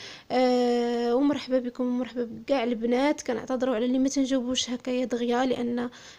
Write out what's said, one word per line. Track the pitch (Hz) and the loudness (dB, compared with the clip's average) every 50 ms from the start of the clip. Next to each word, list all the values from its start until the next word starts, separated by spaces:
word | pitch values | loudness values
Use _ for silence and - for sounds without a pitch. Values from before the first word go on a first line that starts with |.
| - - - - - - | -16 -16 -18 -16 -8 -2
آه، | - 247 254 254 247 247 247 240 240 240 240 240 240 233 240 240 240 | 0 2 4 4 4 4 2 2 2 2 0 0 0 0 0 2 2
ومرحبا | 254 285 285 294 269 - - 254 262 | 4 4 2 2 0 -2 0 0 0
بكم | 240 247 240 - 254 | 0 -2 -4 -4 -2
ومرحبا | 247 247 247 254 240 - 247 240 | -2 -2 -2 -4 -4 -4 -6 -6
بكاع | 226 226 220 233 - 277 262 226 | -6 -8 -8 -2 0 0 2 2
البنات. | 240 247 214 220 240 247 247 269 294 302 302 - | 0 0 0 0 2 2 4 4 2 2 0 -2
كنعتذروا | - 240 220 - - 262 247 262 262 254 | -4 -4 -4 -4 -4 -2 0 0 0 0
على | 214 240 | 2 2
اللي | 247 254 262 | 2 2 2
ما | 262 269 | 2 2
تنجاوبوش | - 285 269 240 269 269 233 247 254 254 - - | 2 0 0 2 2 0 0 0 -2 -2 -2 -2
هكايا | 247 240 - 269 254 247 254 | -4 -6 -4 -4 -2 -2 -2
دغيا، | 226 247 233 240 233 233 240 262 | -2 -2 -2 0 0 2 2 2
لان | 262 240 - 247 240 240 240 240 247 - - - - - | 0 0 -2 -2 -2 -2 -2 -4 -4 -6 -12 -20 -20 -20